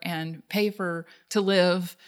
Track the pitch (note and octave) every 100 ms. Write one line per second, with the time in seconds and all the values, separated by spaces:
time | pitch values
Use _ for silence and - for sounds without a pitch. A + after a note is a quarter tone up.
0 | F3 E3 D#3+ D#3+ - G#3 G#3 G3 F3+ E3+
1 | E3 - - G#3+ F#3+ G3 F3+ F3+ F3 -